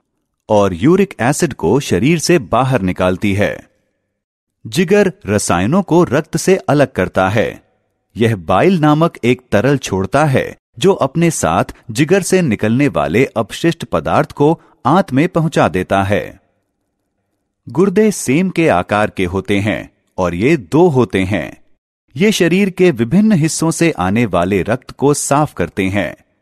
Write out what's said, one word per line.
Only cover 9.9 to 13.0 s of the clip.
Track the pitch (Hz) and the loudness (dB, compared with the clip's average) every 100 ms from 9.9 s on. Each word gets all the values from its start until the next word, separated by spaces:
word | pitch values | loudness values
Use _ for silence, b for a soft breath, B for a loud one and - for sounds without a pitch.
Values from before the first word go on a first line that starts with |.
| 95 95 - | -4 -2 0
है, | 156 127 50 - _ - | 0 0 -2 -10 _ -2
जो | 170 | 0
अपने | 190 135 165 170 | 0 -2 0 0
साथ | - 80 87 117 - b | 0 0 0 -2 -8 b
जिगर | 110 151 196 | -4 0 0
से | 180 185 | 0 0
निकलने | 160 104 107 120 143 | 0 -2 0 0 0
वाले | 80 | 0